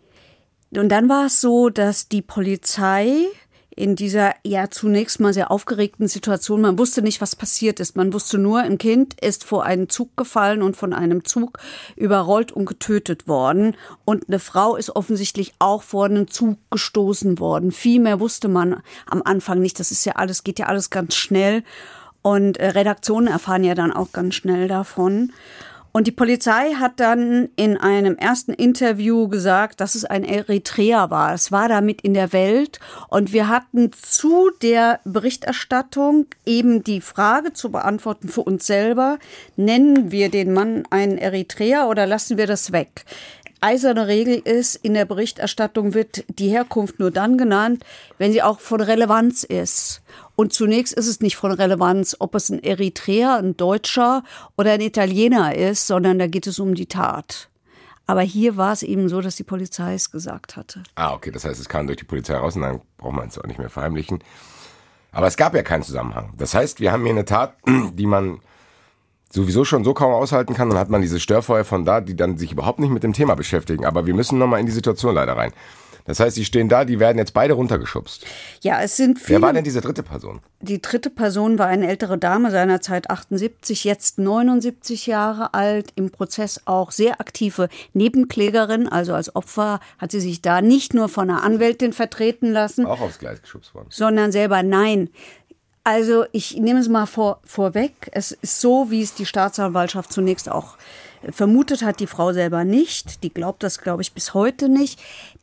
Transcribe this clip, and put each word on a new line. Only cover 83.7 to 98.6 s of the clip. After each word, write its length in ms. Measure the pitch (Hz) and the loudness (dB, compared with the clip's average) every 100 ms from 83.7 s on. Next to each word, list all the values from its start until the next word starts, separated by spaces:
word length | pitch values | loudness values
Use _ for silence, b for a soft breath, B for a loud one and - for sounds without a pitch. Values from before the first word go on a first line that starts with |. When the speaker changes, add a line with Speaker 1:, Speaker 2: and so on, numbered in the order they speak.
| 214 | -4
Speaker 1:
jetzt 340 | 202 202 - - | -2 -2 -4 -2
neunundsiebzig 880 | 196 220 247 247 233 240 - 226 - | 0 2 2 2 0 -6 -10 -8 -4
Jahre 460 | 214 214 214 226 | -2 -2 -4 -4
alt, 380 | 202 202 208 202 - | -2 0 -2 -4 -6
im 140 | 190 | -6
Prozess 520 | - 190 - 208 - | -6 -8 -6 -6 -6
auch 280 | - 185 180 | -2 -2 -2
sehr 280 | - 220 - | -2 -2 -4
aktive 480 | 220 - 208 185 180 B B | -10 -6 -6 -4 -6 B B
Nebenklägerin. 920 | 196 220 262 254 - 208 220 214 220 240 | 0 2 2 0 0 0 0 0 -2 -2
Also 260 | 175 175 | -2 -2
als 220 | 165 165 180 | -4 -6 -8
Opfer 460 | - - 208 202 B - | -8 -4 -4 -4 B -14
hat 140 | 170 | -8
sie 100 | 202 | -6
sich 200 | 180 170 | -6 -4
da 200 | 180 175 | 0 2
nicht 320 | 214 269 - | 6 4 4
nur 160 | 233 220 | 0 0
von 200 | - 185 | 0 -2
einer 140 | 175 | 0
Anwältin 480 | - 220 233 233 247 | 0 2 2 2 -2
vertreten 640 | - 233 - 226 233 233 | -2 -6 -2 -2 0 0
lassen, 320 | 214 214 - 233 | 0 0 0 -2
Speaker 2:
Auch 160 | 160 | -2
aufs 180 | 101 - | -6 -8
Gleis 220 | 60 53 | -14 -14
geschubst 340 | - - - - | -18 -20 -20 -20
worden. 120 | - | -14
Speaker 1:
sondern 420 | - 220 214 208 | -2 0 2 2
selber, 320 | 202 208 190 | 2 2 2
nein. 460 | 185 196 214 202 170 B B B B _ _ _ | 2 2 2 2 -2 B B B B _ _ _
Also 420 | - 220 226 226 - | 0 2 4 2 2
ich 260 | 220 - - | -4 -6 -2
nehme 220 | 226 254 | 2 2
es 80 | 233 | 2
mal 160 | 226 208 | 0 0
vor, 340 | - 208 196 - | 0 -2 -2 -6
vorweg. 640 | - 196 208 277 - - | -2 -2 0 -2 -4 -10
Es 200 | - 190 | -8 -8
ist 280 | - - - | -8 -8 0